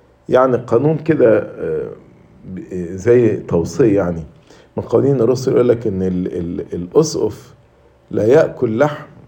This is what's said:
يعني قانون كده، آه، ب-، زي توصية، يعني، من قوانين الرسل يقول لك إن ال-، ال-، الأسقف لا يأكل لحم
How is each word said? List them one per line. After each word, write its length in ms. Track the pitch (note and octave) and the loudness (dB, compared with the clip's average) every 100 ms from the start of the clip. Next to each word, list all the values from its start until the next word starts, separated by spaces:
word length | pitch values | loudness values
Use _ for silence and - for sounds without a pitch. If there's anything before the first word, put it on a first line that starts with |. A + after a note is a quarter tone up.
| _ _ - | _ _ 0
يعني 280 | B2+ C3 A#2+ | 2 4 0
قانون 420 | A#2+ A#2+ D3 D#3 | 0 0 2 0
كده، 400 | - D3 B2 G#2+ | 0 2 4 2
آه، 520 | - - E2 D#2 A1+ - - - _ - | 0 -8 -6 -6 -6 -12 -20 -20 _ -20
ب-، 300 | - F#2 - F#2 F2 F#2+ | -16 -14 -10 -10 -8 -2
زي 400 | G#2 B2 A2 G2+ | 2 4 4 0
توصية، 600 | - E2+ - - B2 G2+ | -2 -2 0 2 2 2
يعني، 280 | F2 E2 D#2 _ _ - _ - | 0 -4 -10 _ _ -20 _ -12
من 60 | |
قوانين 380 | - A#2 C3 C3+ | -2 2 2 2
الرسل 320 | A2+ B2 - | 2 0 0
يقول 160 | A#2 B2 | 2 2
لك 180 | A#2 A2 | 2 -2
إن 160 | F#2+ | -2
ال-، 340 | F#2 F2+ F#2 F2+ | -2 -2 -4 -6
ال-، 360 | E2+ F2 E2+ | -8 -8 -8
الأسقف 800 | F2 F2 C#3+ D#3+ - G#2+ - - - _ _ _ _ - | -10 -2 0 0 -2 -4 -6 -18 -20 _ _ _ _ -8
لا 160 | G#2+ A2 | -2 4
يأكل 520 | D3 - - A#2+ A2+ | 4 4 -2 -2 0
لحم 260 | D3 - - - | 0 -2 -16 -20